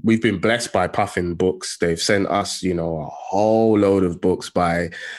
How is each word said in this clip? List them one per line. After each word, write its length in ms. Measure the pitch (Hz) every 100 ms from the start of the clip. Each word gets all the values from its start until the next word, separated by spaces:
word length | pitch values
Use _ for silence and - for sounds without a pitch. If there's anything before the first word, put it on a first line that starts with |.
we've 180 | 113 113
been 160 | 113 95
blessed 340 | 107 117 -
by 140 | 101 90
Puffin 480 | - 101 - 87
Books. 420 | 85 92 - - -
They've 200 | 87 82
sent 280 | - 101 98
us, 340 | 98 95 -
you 100 | 92
know, 260 | 85 82 80
a 60 | 73
whole 680 | - - 95 107 110 113 104
load 280 | 101 98
of 160 | 90 82
books 300 | 92 87 -
by, 400 | - 87 85 85 - -